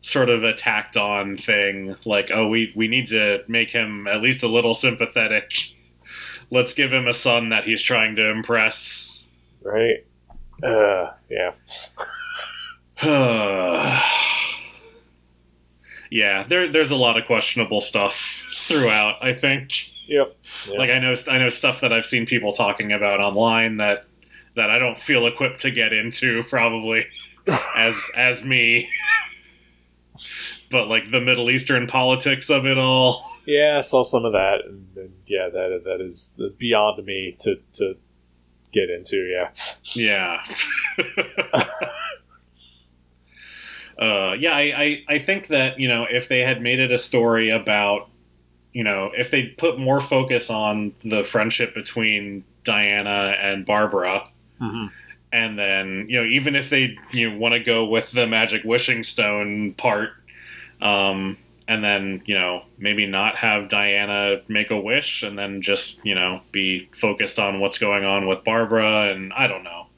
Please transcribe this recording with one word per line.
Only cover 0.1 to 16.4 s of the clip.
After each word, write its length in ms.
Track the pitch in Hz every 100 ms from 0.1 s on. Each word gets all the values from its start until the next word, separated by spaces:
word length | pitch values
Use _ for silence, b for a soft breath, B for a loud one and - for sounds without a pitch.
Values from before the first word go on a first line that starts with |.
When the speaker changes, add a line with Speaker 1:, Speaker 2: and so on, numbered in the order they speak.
| 143 123
Speaker 1:
of 140 | 117
a 80 | 113
tacked 420 | 107 - 107 - 117
on 400 | 104 101 101 98
thing. 580 | - 104 101 98 95 92
Like, 260 | - 104 98
"Oh, 140 | 104 110
we, 240 | 113 117
we 140 | 104 110
need 180 | 123 127
to 360 | 110 104 101 -
make 220 | 117 110
him 360 | 120 110 104 101
at 120 | 107
least 200 | 120 131
a 60 | 120
little 260 | 117 117
sympathetic. 760 | 113 135 113 113 - 110 107 - - - - _ _ B B B B B
Let's 240 | 127 123
give 180 | - 135
him 140 | 131 123
a 60 |
son 360 | 120 131 120 113
that 140 | 110
he's 180 | 110 110
trying 340 | - 123 110 107
to 120 | 107
impress." 920 | 110 107 117 110 - - - - - - _ _ _
Speaker 2:
Right. 420 | 98 107 117 - - _ _ - - -
Uh, 500 | - 113 104 98 85 - _
yeah. 220 | 107 90 - _ B B - B B B B B B B B _ -
Speaker 1:
<sighs> 1000 | 156 147 127 113 104 95 90 87 B 131 B B B B B B B B 453 453 B _ _ _ _ _ _ _ B B B
Yeah, 340 | 117 104 98